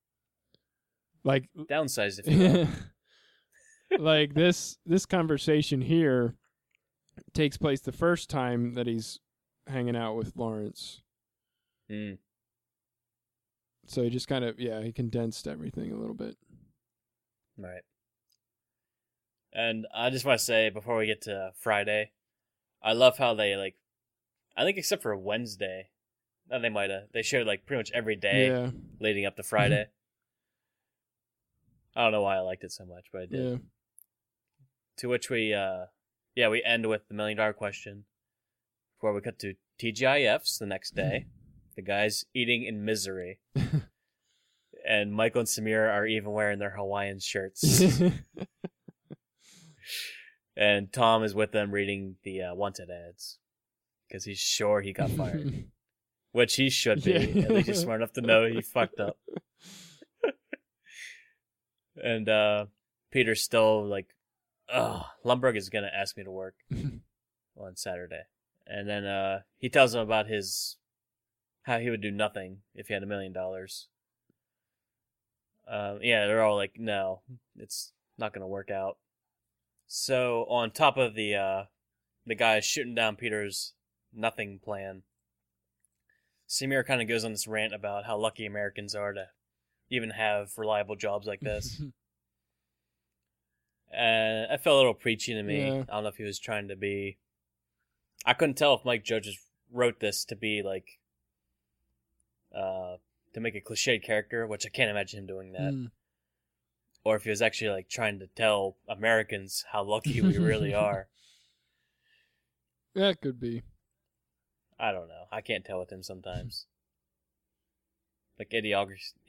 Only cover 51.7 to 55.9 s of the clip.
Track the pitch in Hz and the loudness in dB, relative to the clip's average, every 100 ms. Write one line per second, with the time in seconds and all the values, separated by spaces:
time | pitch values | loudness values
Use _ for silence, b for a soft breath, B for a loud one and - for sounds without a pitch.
51.7 | 101 101 98 95 92 98 95 90 87 101 | 0 -2 -4 -8 -12 -10 -6 -6 -4 -4
52.7 | 98 87 87 87 90 - - _ _ _ | -4 -12 -14 -16 -18 -18 -18 _ _ _
53.7 | _ _ _ _ - - 98 - - 104 | _ _ _ _ -12 -10 -4 -2 0 2
54.7 | 104 98 92 - 151 - 156 143 - - | 2 2 -2 -2 -2 -2 -4 -4 -6 -10
55.7 | _ _ | _ _